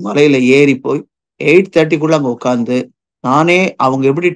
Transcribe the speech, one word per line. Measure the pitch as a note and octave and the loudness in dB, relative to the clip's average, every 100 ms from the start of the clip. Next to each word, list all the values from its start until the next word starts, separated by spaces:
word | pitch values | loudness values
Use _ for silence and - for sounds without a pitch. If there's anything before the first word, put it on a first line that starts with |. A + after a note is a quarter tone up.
மலையில | F#3 C#3+ D3 C3+ | -4 0 2 2
ஏறி | B2+ C3+ C#3+ B2+ | 2 4 2 0
போய் | C3 C#3+ - _ _ - | -4 -6 -8 _ _ -6
எயிட் | D3+ F3 G3 E3+ | 2 2 2 0
தேர்ட்டிக்குள்ள | D#3 D#3+ D#3 | 0 0 0
அங்க | D#3 C3 | -2 -2
உட்கார்ந்து | A#2 B2+ B2 A#2 B2+ - _ _ _ | -4 -4 -4 -2 -4 -6 _ _ _
நானே | B2+ C#3+ E3 F3+ F#3 - | -2 0 2 2 0 -2
அவங்க | C3 C3+ C3+ | -2 0 0
எப்படி | D3 F3 | 0 -2